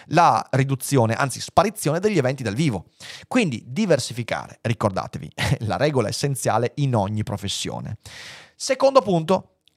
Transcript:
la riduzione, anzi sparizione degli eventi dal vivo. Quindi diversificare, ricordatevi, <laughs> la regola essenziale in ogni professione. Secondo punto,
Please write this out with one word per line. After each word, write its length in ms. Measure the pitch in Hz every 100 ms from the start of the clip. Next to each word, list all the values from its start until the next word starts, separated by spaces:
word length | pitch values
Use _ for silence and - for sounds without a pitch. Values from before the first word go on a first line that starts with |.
| -
la 380 | 165 160 117 -
riduzione, 640 | 131 135 135 - 139 113
anzi 280 | 113 139 113
sparizione 580 | - - 196 - 151 160
degli 180 | 214 190
eventi 260 | 123 139
dal 120 | 113 107
vivo. 300 | 160 95 - - - - -
Quindi 360 | 254 190 113 -
diversificare, 920 | 139 214 143 - 117 113 76 57 -
ricordatevi, 720 | 117 113 107 95 - - 76 - - -
<laughs> 80 | 107
la 80 | 92
regola 320 | 147 135 104
essenziale 640 | - 143 135 120 107 120 -
in 200 | 139 117
ogni 280 | 98 107
professione. 720 | 107 104 98 - 85 58 65 107 - - - - - -
Secondo 460 | - 262 269 269
punto, 560 | 202 170 160 190 - _ _